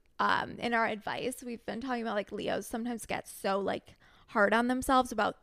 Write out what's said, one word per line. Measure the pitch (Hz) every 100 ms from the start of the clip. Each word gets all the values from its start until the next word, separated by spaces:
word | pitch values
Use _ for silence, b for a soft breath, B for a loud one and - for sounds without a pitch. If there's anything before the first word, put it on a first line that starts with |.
| _ -
um, | 208 - - -
in | 240
our | 233 220
advice, | 208 - 123 247 -
we've | 247 233 -
been | 214
talking | 262 240
about, | 226
like, | 208 196
Leos | 202 - - 202
sometimes | 233 240 233 -
get | - -
so, | - 202 196
like, | 190 - - - b b b 226
hard | 202
on | 220 240
themselves | 254 254 262 254
about | 220 208 -